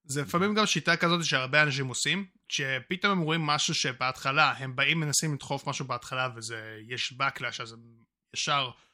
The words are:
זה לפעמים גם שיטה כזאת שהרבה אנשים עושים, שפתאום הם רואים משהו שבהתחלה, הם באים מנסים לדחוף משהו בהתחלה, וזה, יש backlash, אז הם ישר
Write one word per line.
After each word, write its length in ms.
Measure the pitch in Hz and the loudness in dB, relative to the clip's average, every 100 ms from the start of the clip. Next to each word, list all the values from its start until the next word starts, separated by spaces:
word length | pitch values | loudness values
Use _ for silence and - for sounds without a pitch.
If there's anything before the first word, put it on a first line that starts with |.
זה 180 | - 139 | -8 -6
לפעמים 320 | 143 170 202 | -2 2 2
גם 120 | 214 208 | 4 2
שיטה 320 | 160 170 165 | 2 2 2
כזאת 280 | 175 170 151 | 4 2 2
שהרבה 380 | 143 127 147 | 0 2 4
אנשים 240 | 151 135 131 | 4 2 -2
עושים, 380 | 120 143 180 196 _ - | -2 0 -2 -4 _ -8
שפתאום 600 | - 135 131 - 185 202 | -4 -2 -4 -2 -2 2
הם 100 | 190 | 2
רואים 200 | 156 165 | 2 2
משהו 320 | 151 147 - 156 | 2 2 2 0
שבהתחלה, 760 | 143 123 127 - 135 143 143 117 | -2 0 -4 -2 0 4 4 4
הם 180 | 131 127 | -6 0
באים 240 | 139 165 | 2 2
מנסים 340 | 151 135 160 | 0 0 0
לדחוף 340 | 139 - 139 - | -2 -4 -6 -4
משהו 180 | 135 135 | -6 -4
בהתחלה, 440 | 120 - 131 127 117 | -6 -6 -4 -4 -4
וזה, 420 | 110 113 110 107 110 | -10 -10 -10 -14 -10
יש 260 | 123 - 127 | -6 -6 -2
backlash, 420 | 135 - 123 117 | -2 -2 -6 -6
אז 100 | 117 | -10
הם 60 | 117 117 113 _ _ _ - | -12 -20 -20 _ _ _ -6
ישר 340 | - 143 127 - _ | 0 0 0 -8 _